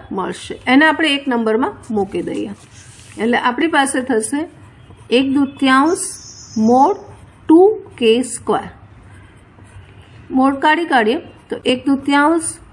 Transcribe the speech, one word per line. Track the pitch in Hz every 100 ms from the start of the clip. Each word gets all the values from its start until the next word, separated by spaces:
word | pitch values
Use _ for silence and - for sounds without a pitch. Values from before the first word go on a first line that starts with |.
| -
મળશે. | 190 180 180 - - -
એને | 262 311
આપણે | 311 311
એક | 277 277
નંબરમાં | 233 220 220 370 - -
મૂકી | 214 190 175
દઈએ. | - - - 202 - - - - - -
એટલે | 226 240
આપણી | 247 240 320
પાસે | 302 269 269
થશે | 247 220 220 285 330 - - - - - -
એક | 240 277
દૂતીયાંશ | 269 277 - 269 262 311 381 - - - - - 220
મોડ | 220 254 302 403 - - - - -
ટુ | 330 392 440 - -
કે | 226 233
સ્ક્વેર. | 254 - - 185 180 - - - - - - - - - - - - - - - -
મોડ | 262 269
કાઢી | 269 311 311
કાઢીએ | 330 262 214 311 - - -
તો | -
એક | - 254 285
દૂતીયાંશ | 269 285 285 294 330 - - -